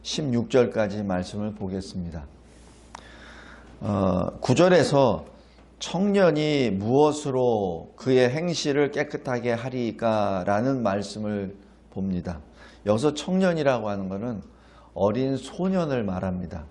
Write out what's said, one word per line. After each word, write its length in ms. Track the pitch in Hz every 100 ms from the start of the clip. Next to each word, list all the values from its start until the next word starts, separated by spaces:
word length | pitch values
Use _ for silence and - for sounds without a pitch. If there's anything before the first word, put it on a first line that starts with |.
십육 480 | - - 147 120 113
절까지 540 | 135 117 - 107 101
말씀을 500 | 101 90 90 104 104
보겠습니다. 720 | 104 98 95 90 92 87 80 71 - - - - - - - - - - - - - - -
어, 560 | - 101 95 92 90 -
구 140 | -
절에서 720 | 123 180 180 131 143 131 87 - - - - - -
"청년이 880 | - 175 202 202 185 151 151 147 123
무엇으로 1200 | 95 104 131 151 147 147 127 123 110 95 82 - -
그의 340 | - 127 123
행실을 600 | 123 170 170 147 139 143
깨끗하게 600 | 139 143 143 - 123 117
하리까?"라는 1300 | 117 127 127 117 107 117 110 101 95 90 101 120 135
말씀을 720 | 110 101 101 107 107 104 98 - - - _
봅니다. 500 | - 95 90 85 80 76 - - - 101
여기서 260 | 110 147
청년이라고 800 | 147 - 185 190 165 143 123 107
하는 180 | 101 95
것은 320 | 95 117 110 - - - - -
어린 420 | - 98 107 131 135
소년을 680 | - - 180 190 165 131
말합니다. 600 | 104 95 95 90 85 - 73